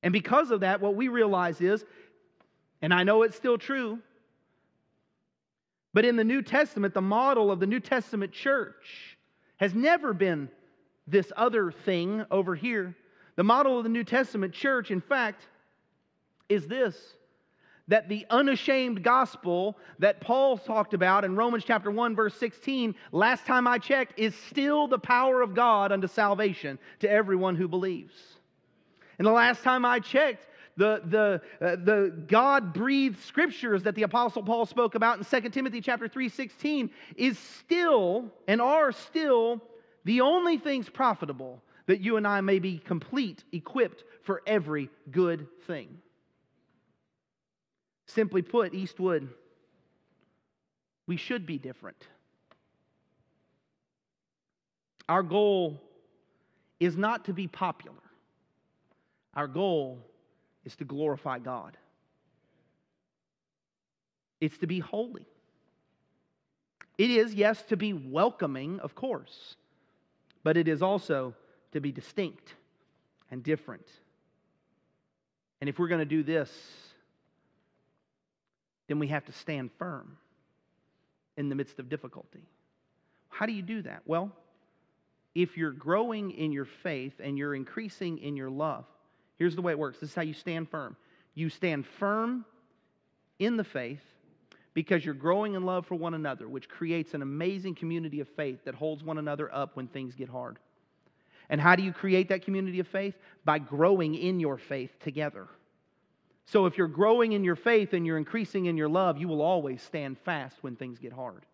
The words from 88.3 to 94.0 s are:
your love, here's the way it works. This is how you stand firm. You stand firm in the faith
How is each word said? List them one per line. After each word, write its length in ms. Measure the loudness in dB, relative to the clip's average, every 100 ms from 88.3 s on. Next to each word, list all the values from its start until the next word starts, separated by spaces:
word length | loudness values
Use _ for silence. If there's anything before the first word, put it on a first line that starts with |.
| -10
your 140 | -8
love, 360 | -6 -6 -6 -14 _ _ _ _ _
here's 180 | -2 -2
the 60 |
way 100 | -4
it 60 | -4
works. 220 | -4 -8
This 100 | -12
is 60 | -8
how 80 |
you 100 | -8
stand 360 | -8 -8 -8 -8
firm. 280 | -10 -12 -14 _ _ _ -8
You 140 | -8
stand 360 | -4 -2 -2 -6
firm 600 | -4 -2 -2 -2 -6 -10 _ _ _ _ _ _ _ _ _
in 200 | -2 -2
the 60 |
faith 380 | -4 -6 -8 -12